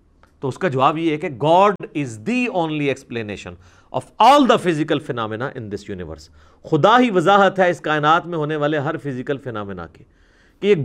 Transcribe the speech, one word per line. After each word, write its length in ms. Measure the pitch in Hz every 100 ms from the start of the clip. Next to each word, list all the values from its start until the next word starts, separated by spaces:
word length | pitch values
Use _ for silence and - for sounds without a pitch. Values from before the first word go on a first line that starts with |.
| _ _ _ _
تو 60 | 135
اس 100 | 123
کا 100 | 185
جواب 300 | 131 139 160
یہ 140 | 165
ہے 60 | 151
کہ 120 | 143 127
God 320 | 147 175 202 185 - 151
is 200 | 139 110 110
the 120 | 247 247 185
only 320 | 160 151 143
explanation 720 | 127 - 117 107 98 - 87 _ _ _
of 160 | 135 - -
all 260 | 220 294 262
the 100 | 220
physical 420 | 175 156 156 151 -
phenomena 420 | 120 110 110 131 -
in 120 | 107
this 180 | 98 -
universe۔ 400 | 98 85 78 - _ _ _ -
خدا 340 | 156 175 240
ہی 100 | 254
وضاحت 480 | 180 160 202 196 190
ہے 100 | 180
اس 100 | 160
کائنات 440 | 160 151 151 165 170
میں 100 | 170
ہونے 180 | 147 156
والے 220 | 147 151
ہر 180 | 139 160
فزیکل 400 | 143 127 127 139
فینامنا 500 | 127 110 101 92 82
کی 160 | - _ _ _ _ _ _
کہ 60 | 196
یہ 80 | 190